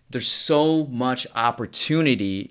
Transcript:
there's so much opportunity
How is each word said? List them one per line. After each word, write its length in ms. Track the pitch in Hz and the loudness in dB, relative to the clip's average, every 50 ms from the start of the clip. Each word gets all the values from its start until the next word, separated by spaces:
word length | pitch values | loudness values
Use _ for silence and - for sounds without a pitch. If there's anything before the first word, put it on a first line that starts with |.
| _ _ | _ _
there's 180 | - 123 - | -8 -4 -2
so 580 | - - - - - 160 147 151 156 160 160 151 | -2 -2 -2 0 2 4 4 4 4 2 2 0
much 420 | 139 123 117 123 127 127 123 - - - | -2 -4 -2 -2 -2 -2 -4 -6 -8 -4
opportunity 1040 | 113 117 120 117 - 117 - - - - - 156 160 160 147 123 98 101 98 95 95 98 - | 0 0 0 0 -2 -6 -4 -2 -4 0 2 2 2 4 2 2 2 0 -2 -2 -4 -6 -4